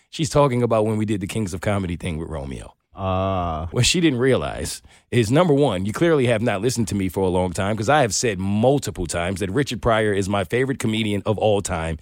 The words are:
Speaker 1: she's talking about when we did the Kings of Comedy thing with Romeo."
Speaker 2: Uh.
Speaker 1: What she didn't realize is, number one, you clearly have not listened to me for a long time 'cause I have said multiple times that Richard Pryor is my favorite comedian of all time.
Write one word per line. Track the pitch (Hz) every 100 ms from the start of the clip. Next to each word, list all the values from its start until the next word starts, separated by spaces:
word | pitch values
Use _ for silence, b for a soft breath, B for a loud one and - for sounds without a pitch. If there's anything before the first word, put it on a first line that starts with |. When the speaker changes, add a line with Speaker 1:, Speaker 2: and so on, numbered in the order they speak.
| b
Speaker 1:
she's | - 160
talking | 151 143 123
about | 117 113 107
when | 107
we | 107
did | 101
the | 92
Kings | 113 98
of | 87
Comedy | 110 101 90 85
thing | 95 80
with | 80
Romeo." | 78 67 58 - - _ -
Speaker 2:
Uh. | 95 92 95 92 87 78 82
Speaker 1:
What | 120 120
she | 175
didn't | 165 120
realize | 131 107 69 55 76 - b b b
is, | 120 104
number | 139 180
one, | 139 143 92 98
you |
clearly | 104 170 156 123
have | 110
not | 120 101
listened | 117 120 110
to | 101
me | 95
for | 98 95
a |
long | 90 90
time | 85 98 107
'cause | 104
I | 151
have | 120
said | - 120 95
multiple | 98 104 123 143 - 92 85
times | 87 85 92
that | 92
Richard | 104 139 104
Pryor | 120 110 107
is | 98 95
my | 101 92
favorite | 117 131 127
comedian | 120 110 107 101 101
of | 98
all | 104 101
time. | 98 87 82 78